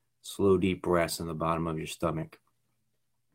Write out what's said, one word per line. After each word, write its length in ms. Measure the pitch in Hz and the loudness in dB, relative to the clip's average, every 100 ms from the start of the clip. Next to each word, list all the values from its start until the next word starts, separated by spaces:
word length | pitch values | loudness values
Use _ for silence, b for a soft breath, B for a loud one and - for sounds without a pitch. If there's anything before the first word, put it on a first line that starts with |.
| _ _ | _ _
Slow, 340 | - - 98 92 | -14 0 4 4
deep 260 | 95 90 | 4 0
breaths 380 | 87 87 82 - | 2 2 2 -2
in 80 | 82 | -6
the 60 | |
bottom 320 | 80 82 82 82 | -4 -2 0 -2
of 120 | 78 | -4
your 80 | 78 | -8
stomach. 540 | - 85 78 78 - _ _ _ _ _ _ _ _ _ | -4 -2 -2 -8 -12 _ _ _ _ _ _ _ _ _